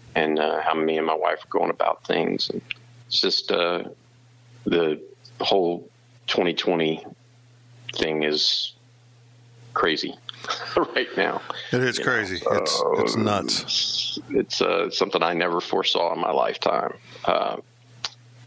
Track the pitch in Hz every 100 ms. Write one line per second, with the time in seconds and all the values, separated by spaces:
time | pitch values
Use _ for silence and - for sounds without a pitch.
0 | - 80 78 78 78 78 80 80 78 80
1 | 80 78 82 80 - - 85 82 - -
2 | - 82 80 - - - - - - -
3 | - - 95 - - 92 87 87 - -
4 | _ _ _ - - - - 85 80 78
5 | - - - - - 98 87 87 - _
6 | _ - - - 90 - - 85 80 80
7 | - - - - - - - - - -
8 | 80 78 76 76 - - - - _ _
9 | _ - - - - - - - 87 76
10 | 73 - - - - - - - - -
11 | - - 87 - - - - 127 127 113
12 | - 120 101 92 - 101 80 71 82 -
13 | 107 110 107 101 64 - - - - -
14 | - - - - - - 90 90 80 -
15 | 90 87 85 85 87 87 - 95 - 90
16 | 85 82 85 69 57 - - - - -
17 | - - - - 98 - - _ - -
18 | - - - -